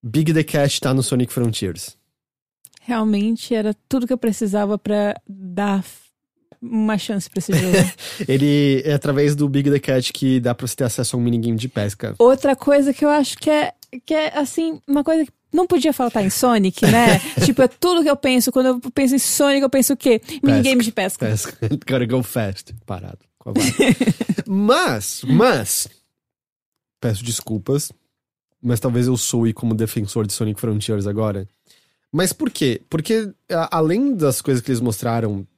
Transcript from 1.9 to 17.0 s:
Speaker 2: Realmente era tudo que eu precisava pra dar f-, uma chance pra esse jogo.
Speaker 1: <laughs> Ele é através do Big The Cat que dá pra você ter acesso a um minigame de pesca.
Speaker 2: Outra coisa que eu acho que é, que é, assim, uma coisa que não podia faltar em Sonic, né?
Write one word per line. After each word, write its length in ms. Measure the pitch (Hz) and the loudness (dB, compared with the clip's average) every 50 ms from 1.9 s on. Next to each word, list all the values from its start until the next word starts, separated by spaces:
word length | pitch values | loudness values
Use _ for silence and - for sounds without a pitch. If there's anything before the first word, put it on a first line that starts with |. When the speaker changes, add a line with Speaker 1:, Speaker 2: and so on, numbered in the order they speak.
| - _ _ _ _ _ _ _ _ _ _ _ _ _ _ - _ - | -18 _ _ _ _ _ _ _ _ _ _ _ _ _ _ -20 _ -20
Speaker 2:
Realmente 760 | _ - 240 226 220 214 208 202 202 220 226 226 - - 247 | _ -4 -4 -2 0 0 0 0 0 0 -2 -4 -4 -4 -2
era 200 | 220 214 214 208 _ _ _ | -2 0 -2 -4 _ _ _
tudo 180 | - 269 240 | -2 -2 0
que 60 | 233 | 0
eu 60 | 262 247 | -2 -2
precisava 580 | - 233 202 - 226 208 190 208 208 202 208 | 0 -2 -2 -2 -2 -2 0 0 0 0 -2
pra 380 | 202 _ 208 208 208 208 202 - - _ - | -4 _ -2 0 0 0 -2 -2 -6 _ -18
dar 500 | 196 190 190 185 175 185 202 202 196 196 | -18 -16 -14 -10 -6 -4 -2 0 0 -2
f-, 320 | 185 - - - _ _ _ _ _ _ _ _ _ _ - _ | -2 -6 -14 -20 _ _ _ _ _ _ _ _ _ _ -20 _
uma 380 | - 240 233 220 214 214 214 196 | -12 -4 -2 0 0 0 0 -2
chance 320 | - - 214 196 - - | -2 -4 -4 -6 -6 -6
pra 80 | _ 196 | _ -6
esse 140 | - - | -4 0
jogo. 240 | 185 160 185 185 180 190 175 185 - - | 0 0 2 4 4 4 4 2 -2 -10
Speaker 1:
<laughs> 240 | - - - - 202 | -16 -16 -10 -10 -2
Ele 560 | - 131 135 139 147 143 147 143 139 139 131 - | 0 2 2 4 4 4 4 4 4 2 2 2
é 80 | 156 143 | 0 0
através 420 | 143 - 151 139 139 147 147 147 | 0 0 0 0 2 2 2 2
do 120 | 147 151 143 | 2 0 0
Big 220 | 139 143 139 143 | 2 2 2 2
The 80 | 143 139 | 2 2
Cat 340 | - - 131 127 123 - | 2 0 0 0 0 -2
que 280 | - - - 131 131 127 | -6 -2 0 2 2 2
dá 140 | 120 127 117 | 2 0 -2
pra 120 | - - | -2 -6
você 80 | 120 - | -8 -4
ter 100 | - 139 | -4 -4
acesso 300 | 117 - - 123 - - | -4 -2 -4 -4 -4 -2
a 40 | 123 | -2
um 20 | |
minigame 340 | 120 120 120 117 113 117 113 | 0 0 0 0 0 -2 -2
de 120 | 113 120 127 | -2 -4 -4
pesca. 480 | _ 110 104 104 92 - - 107 107 - | _ -4 -4 -4 -4 -6 -10 -10 -2 2
Speaker 2:
Outra 380 | 233 247 269 269 - 277 269 | 4 4 4 4 2 0 0
coisa 360 | - - - 285 285 277 285 | 0 0 2 2 4 4 2
que 120 | 254 - 302 | 0 0 0
eu 40 | 294 | 2
acho 280 | 294 302 277 - - - | 2 2 0 -2 -4 -4
que 100 | - 311 | -2 0
é, 240 | 302 302 302 - - _ - _ - 254 _ | 0 0 0 -2 -6 _ -20 _ -18 -18 _
que 80 | - | -4
é, 240 | 320 311 311 311 - | -2 -2 -2 -2 -2
assim, 440 | 294 285 254 - - 330 320 320 - _ - | -4 -4 -4 -4 -4 -4 -4 -6 -8 _ -2
uma 160 | 277 294 277 | -2 -2 0
coisa 200 | - 320 320 311 | 2 2 0 0
que 60 | - _ _ _ _ | -2 _ _ _ _
não 160 | - 311 370 359 | 0 0 2 2
podia 240 | 359 311 254 320 | 2 2 2 2
faltar 320 | 277 - 254 240 - 233 202 | 0 2 -2 0 0 0 0
em 60 | 190 | 0
Sonic, 540 | - - - 247 240 214 196 190 - - - | 0 2 2 2 4 4 2 2 0 2 4
né? 340 | - 214 233 | 4 6 6